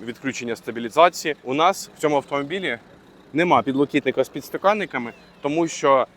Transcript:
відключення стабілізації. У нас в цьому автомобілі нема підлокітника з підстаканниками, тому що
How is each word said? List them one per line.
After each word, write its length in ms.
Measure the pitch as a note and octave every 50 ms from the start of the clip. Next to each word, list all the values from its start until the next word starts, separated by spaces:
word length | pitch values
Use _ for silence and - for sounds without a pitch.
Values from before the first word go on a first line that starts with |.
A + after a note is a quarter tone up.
| G#2
відключення 500 | A#2 A2+ - - C3+ A#2 - B2+ A#2 A2+
стабілізації. 800 | - - B2 A2 A#2 A#2+ A2+ - D3+ E3+ F3+ E3+ - - D#3+ C#3 - -
У 100 | A#2+ C3+
нас 360 | D3 E3 F#3 F#3+ - - - -
в 40 | -
цьому 140 | - D3+ D3
автомобілі 640 | C#3 C3+ - D3 C#3+ C#3+ C#3+ F3 G3+ F3+ D3+ A#2+ A2+ - - - - - - - - - - -
нема 280 | D3 F3 F3+ D3 A#2+
підлокітника 640 | A2 C#3 C3 C3+ D3 C#3 - C#3+ - C3+ - C3 C3
з 60 | -
підстаканниками, 840 | - D3+ - - - D#3 - G3 G#3+ G#3+ F#3 - - C3 A#2 A2+ - - - - - -
тому 260 | - C#3+ D3+ E3 E3+
що 400 | D#3+ - - D3+ C#3+ C3+ C3 A#2 - _